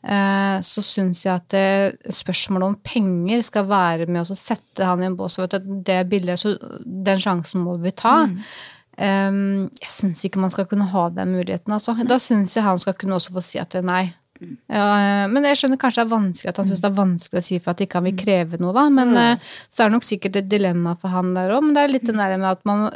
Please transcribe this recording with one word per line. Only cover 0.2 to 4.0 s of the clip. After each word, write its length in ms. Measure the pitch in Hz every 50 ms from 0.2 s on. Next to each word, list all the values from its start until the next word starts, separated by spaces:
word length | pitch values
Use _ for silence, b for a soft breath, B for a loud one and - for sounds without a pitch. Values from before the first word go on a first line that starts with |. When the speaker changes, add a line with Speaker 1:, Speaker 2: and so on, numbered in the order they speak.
| 196 196 196 196 196 196 196 190
Speaker 1:
så 200 | 185 - - 214
synes 420 | 202 - - 208 196 185 175 - -
jeg 100 | 196 180
at 140 | 180 175 -
det, 500 | - 190 196 190 196 196 196 190 - - - -
spørsmålet 540 | - - - - 180 - - - 196 185 185
om 120 | 196 202
penger 680 | 202 - - - 240 202 190 180 175 175 190 226 240
skal 220 | 226 - - 214 202
være 420 | 190 208 196 180 170 165 165